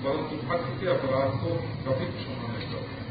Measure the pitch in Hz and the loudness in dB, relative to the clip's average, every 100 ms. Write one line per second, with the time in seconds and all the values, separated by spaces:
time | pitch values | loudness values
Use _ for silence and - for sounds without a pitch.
0 | 139 156 151 - - - - - 180 - | 2 0 0 -4 0 0 0 -2 2 2
1 | 135 135 135 - 165 135 - - 135 131 | 4 4 4 2 0 0 -2 -4 0 2
2 | 135 - 123 123 113 - - 104 - - | 0 -2 -4 -4 -4 -4 -4 -4 -6 -6
3 | - | -6